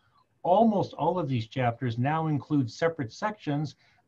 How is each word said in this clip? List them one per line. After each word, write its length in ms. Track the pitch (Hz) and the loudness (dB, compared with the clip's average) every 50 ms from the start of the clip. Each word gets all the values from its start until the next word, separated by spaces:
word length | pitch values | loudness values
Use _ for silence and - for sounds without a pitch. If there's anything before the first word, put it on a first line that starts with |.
| _ _ _ _ _ _ _ _ - | _ _ _ _ _ _ _ _ 0
Almost 500 | 165 180 208 226 226 208 185 156 - - | 2 4 6 6 4 4 2 0 -2 -4
all 260 | - 143 165 175 180 | -2 -2 0 0 0
of 80 | 165 135 | -2 0
these 200 | 135 117 110 - | 0 -2 -2 -2
chapters 500 | - 135 127 120 120 - 131 120 113 120 | -2 0 0 0 0 0 -4 -4 -2 0
now 300 | 123 143 151 160 160 156 | 0 0 0 0 0 0
include 440 | 151 139 - - 156 147 131 113 | -2 -2 -2 0 0 0 0 0
separate 400 | - - 165 165 165 - 135 113 | -2 -2 -2 -2 0 -2 -8 -8
sections 640 | - - 202 214 214 - - 156 143 147 156 143 - _ _ _ _ _ _ | -8 -6 -6 -6 -6 -6 -6 -4 -2 -2 -2 -4 -8 _ _ _ _ _ _